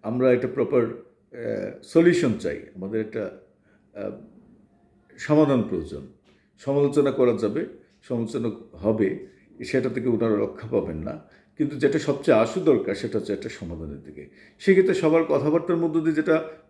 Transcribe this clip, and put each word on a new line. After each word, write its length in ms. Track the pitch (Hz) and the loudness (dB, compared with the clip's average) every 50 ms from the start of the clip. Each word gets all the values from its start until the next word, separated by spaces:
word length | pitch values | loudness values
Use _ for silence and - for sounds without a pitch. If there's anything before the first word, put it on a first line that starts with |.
আমরা 320 | - 107 120 127 127 131 123 | -6 -4 -2 2 4 4 4
একটা 140 | 123 127 | 4 2
প্রপার 640 | 123 127 135 120 - 143 127 113 110 - - - _ _ _ _ _ | -4 -2 -2 -2 2 2 2 2 0 -6 -12 -18 _ _ _ _ _
আহ, 500 | - 120 117 113 110 101 98 98 - - - | -18 -10 -8 -6 -6 -6 -8 -8 -12 -14 -20
সলিউশন 500 | - - 160 170 175 170 - 156 131 104 | 2 4 6 6 6 4 4 2 0 0
চাই, 260 | - - 85 71 - - - - | -2 -4 -6 -6 -6 -12 -16 -14
আমাদের 260 | 92 92 98 110 110 | -10 -10 -6 -4 -4
একটা, 300 | 110 107 - 117 101 90 - - - _ _ _ _ _ _ _ _ _ _ | -4 -4 -6 -6 -8 -8 -10 -14 -20 _ _ _ _ _ _ _ _ _ _
আহ, 180 | 101 101 101 - - - - _ - _ _ - _ _ _ _ _ _ _ _ _ _ _ - | -10 -10 -10 -10 -10 -18 -20 _ -20 _ _ -20 _ _ _ _ _ _ _ _ _ _ _ -18
সমাধান 460 | - - - 151 151 156 139 139 123 101 | -14 -2 2 4 4 6 6 4 0 0
প্রয়োজন। 440 | - 95 85 76 78 78 71 69 - - _ _ _ _ _ _ _ _ _ | 0 -4 -6 -6 -8 -12 -14 -14 -16 -20 _ _ _ _ _ _ _ _ _
সমালোচনা 520 | - 135 139 143 143 143 139 147 139 139 | -6 -2 0 2 2 2 4 2 2 2
করা 260 | 131 - 127 123 117 | 2 4 2 2 4
যাবে, 280 | 101 113 104 110 147 - - - - - _ _ _ | 2 -2 -2 -2 -4 -6 -8 -10 -20 -20 _ _ _
সমালোচনা 480 | _ - 131 117 113 110 - 131 113 117 104 - - - | _ -6 -4 -4 -4 -4 -4 -4 -4 -4 -6 -8 -16 -20
হবে, 560 | - 80 85 107 110 - - - - - - - _ _ _ _ - - - | -18 -4 0 0 2 2 2 0 0 -4 -10 -16 _ _ _ _ -16 -14 -10
সেটা 260 | - - 131 120 131 | -2 -2 -2 -2 0
থেকে 200 | 117 123 113 127 | -4 -2 -2 0
ওনারা 260 | 117 104 117 113 107 | 0 0 0 0 0
রক্ষা 320 | 104 101 98 - - - | 0 0 -4 -6 -12 -10
পাবেন 300 | 110 113 101 95 95 80 | -2 -2 -2 -2 -2 -8
না। 220 | 78 80 - - 156 - _ _ _ _ _ _ | -8 -8 -10 -10 -12 -16 _ _ _ _ _ _
কিন্তু 220 | _ 156 139 131 120 | _ -4 -4 -2 0
যেটা 200 | 139 139 - 156 | 0 2 2 2
সবচেয়ে 380 | - - 135 139 - - 131 | -2 -2 -4 -2 2 4 4
আশু 220 | 107 113 113 - 185 | 4 4 2 -2 0
দরকার, 360 | 165 160 135 107 - 101 101 | 2 2 2 2 2 -2 -6
সেটা 240 | - - 110 113 107 | -6 -6 -4 -4 -4
হচ্ছে 140 | - - 101 | -4 -4 -8
একটা 160 | - - 113 | -8 -8 -12
সমাধানের 540 | - - 95 85 82 80 80 76 71 69 71 | -12 -12 -12 -12 -10 -10 -10 -12 -12 -14 -16
দিকে। 260 | 73 73 73 71 - _ _ - - _ _ | -18 -18 -18 -20 -20 _ _ -20 -20 _ _
সেক্ষেত্রে 340 | - 202 190 185 185 185 175 | 2 4 6 6 6 4 2
সবার 320 | - 170 156 156 165 160 | 2 2 4 4 4 2
কথাবার্তার 520 | 156 147 139 123 151 151 170 160 190 175 | 2 0 0 2 2 0 0 0 0 -2
মধ্য 220 | 165 170 160 156 165 | 0 0 0 0 0
দিয়ে 160 | 156 165 156 | 0 0 0
যেটা 340 | 156 151 - 160 160 156 - - - _ | 0 2 2 0 0 0 -6 -14 -20 _